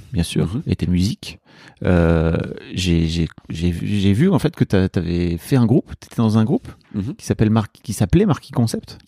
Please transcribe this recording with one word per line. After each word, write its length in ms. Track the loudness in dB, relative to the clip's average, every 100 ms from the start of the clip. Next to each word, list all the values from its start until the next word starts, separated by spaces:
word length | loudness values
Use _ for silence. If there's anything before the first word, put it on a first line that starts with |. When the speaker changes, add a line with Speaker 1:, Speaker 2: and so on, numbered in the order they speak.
| -8
Speaker 1:
bien 100 | -4
sûr, 220 | -2 -2 -2
Speaker 2:
Mhm. 160 | -4 -4
Speaker 1:
et 80 | -2
tes 100 | 0
musiques. 520 | 0 0 -2 -10 -18 _ -20 -20 -6
Euh, 540 | 0 2 4 2 2 -2 -4 -10 -12
j'ai, 340 | -6 0 2 2
j'ai, 200 | 0 -4 -6 -12
j'ai, 240 | -4 -2
j'ai 400 | -2 -2 0 2
vu, 160 | 4 4
en 80 | 2
fait, 180 | 0 0
que 80 |
t'a-, 260 | 0 2 2
t'avais 480 | 0 -2 -2 -2 -4
fait 180 | 0 2
un 100 | 4
groupe, 240 | 2 -2 -8
t'étais 180 | -10 -2
dans 200 | 2 2
un 60 |
groupe 240 | 2 0 -6 -20 _
Speaker 2:
Mhm. 220 | -8 -8 -8
Speaker 1:
qui 100 | -4
s'appelle 240 | 0 2
Mar-, 220 | 2 -2
qui 220 | _ -10
s'appelait 320 | -4 2 2 2
Marquis 240 | 0 -4
Concept. 480 | -2 -2 -2 -10 -18